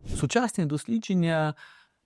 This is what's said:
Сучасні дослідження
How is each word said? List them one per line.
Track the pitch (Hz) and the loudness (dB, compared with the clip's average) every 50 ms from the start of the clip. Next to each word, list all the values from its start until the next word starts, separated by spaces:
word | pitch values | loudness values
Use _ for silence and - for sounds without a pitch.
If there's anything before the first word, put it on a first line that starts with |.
| - - - | -8 -8 -4
Сучасні | - - 135 - 233 254 220 - - 170 | -2 -2 0 2 2 0 0 0 -2 -2
дослідження | 147 147 147 - - 226 226 220 - 196 180 170 165 165 160 156 151 151 - - - - - _ _ _ _ _ | -2 -2 -4 -4 -2 -4 -2 -2 0 2 2 2 2 2 2 0 0 -2 -6 -12 -20 -20 -20 _ _ _ _ _